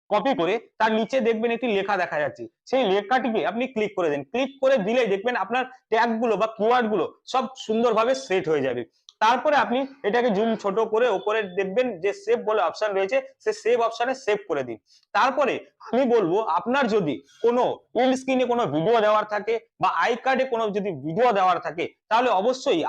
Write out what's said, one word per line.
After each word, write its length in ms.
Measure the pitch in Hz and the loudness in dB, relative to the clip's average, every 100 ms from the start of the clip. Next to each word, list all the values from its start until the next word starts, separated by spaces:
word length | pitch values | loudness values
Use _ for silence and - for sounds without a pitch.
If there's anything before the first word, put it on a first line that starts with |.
| - | -2
কপি 200 | 208 262 190 | 0 0 0
করে, 140 | 170 226 - - | 0 -2 -6 -2
তার 100 | 220 220 | 0 2
নিচে 180 | 220 262 226 | 0 0 0
দেখবেন 220 | 220 233 233 | 0 -2 -2
একটি 120 | 247 196 | -2 -2
লেখা 180 | 196 196 | 0 -2
দেখা 160 | 170 156 | -2 -2
যাচ্ছে, 220 | 143 - 113 _ - | -4 -6 -16 _ -4
সেই 120 | 262 220 | 0 2
লেখাটিকে 480 | 196 202 254 233 220 151 | 0 0 0 0 -2 -2
আপনি 140 | 220 254 | -2 -4
ক্লিক 180 | 220 214 208 | -4 -4 -2
করে 100 | 165 | -2
দেন। 100 | 143 135 | -2 -4
ক্লিক 180 | 240 269 - | -4 -4 -2
করে 140 | 262 269 190 | 2 2 2
দিলেই 220 | 247 226 | 0 0
দেখবেন 220 | 196 233 233 | -2 -2 -4
আপনার 200 | 196 247 254 - _ | -2 -4 -4 -10 _
ট্যাগ 200 | 226 233 220 | 0 2 0
গুলো 120 | 233 196 | 0 0
বা 60 | 220 - | -2 0
কিওয়ার্ড 280 | 214 247 220 | 2 2 2
গুলো 120 | 208 143 - - | 0 -2 -8 -6
সব 120 | 262 233 - - | -4 -4 -8 -4
সুন্দরভাবে 460 | 220 240 214 226 262 - | 0 2 2 2 0 -2
সেট 180 | 190 156 | -2 0
হয়ে 140 | 151 131 | 0 0
যাবে। 160 | 123 113 _ - _ | -4 -8 _ -20 _
তারপরে 320 | 214 247 302 285 | 2 4 2 2
আপনি 140 | 208 247 269 - 208 | 2 -2 -4 -4 -2
এটাকে 200 | 233 240 190 | 2 2 2
জুম 140 | 226 220 | 0 0
ছোট 160 | 202 196 214 | -2 -2 0
করে 140 | 214 247 190 | 2 2 0
ওপরে 220 | 202 220 196 180 | 0 -2 -2 -4
দেখবেন 280 | 196 196 254 180 | -2 -2 -2 -2
যে 80 | 196 190 | -4 -4
সেভ 160 | 214 233 202 | -2 0 0
বলে 120 | 214 170 | 0 0
অপশন 220 | - 214 196 | 0 -2 0
রয়েছে, 220 | 196 262 262 _ | 0 -2 -4 _
সে 80 | 214 220 | -6 -2
সেভ 140 | 214 240 226 | 0 2 2
অপশনে 280 | 226 240 - | 0 -4 -2
সেভ 140 | - 208 - | -2 -2 -2
করে 140 | 147 123 | -4 -4
দিন। 80 | 113 _ _ _ 202 | -10 _ _ _ 0
তারপরে 380 | 247 269 254 147 - _ - | 2 2 0 -2 -8 _ -4
আমি 140 | 240 269 | 0 2
বলবো 240 | 233 170 196 220 170 | 2 2 0 0 -2
আপনার 260 | 226 269 247 | 0 0 2
যদি 200 | 214 151 123 - _ | 0 -2 -4 -10 _
কোনো 180 | 233 240 190 113 _ 214 | 0 2 0 -4 _ 0
এন্ড 140 | 254 262 | 2 0
স্ক্রিনে 260 | 262 254 247 | 0 0 0
কোনো 100 | 240 196 | 0 0
ভিডিও 220 | 147 165 233 214 | 0 2 4 4
দেওয়ার 200 | 214 208 | 2 0
থাকে 220 | 208 208 226 - - | -4 -2 -4 -6 -2
বা 60 | 180 165 | 0 2
আই 80 | 190 240 | 0 0
কার্ডে 200 | 262 254 262 | 0 0 0
কোনো 120 | 226 220 202 | -2 -2 -2
যদি 140 | 196 147 147 | -4 -6 -6
ভিডিও 220 | 165 247 196 | 2 2 4
দেওয়ার 200 | 185 170 165 | 2 0 -4
থাকে, 180 | 151 143 - - | -6 -6 -8 -2
তাহলে 180 | 220 254 190 | 0 2 2
অবশ্যই 420 | 220 254 - 175 | 0 -2 -2 0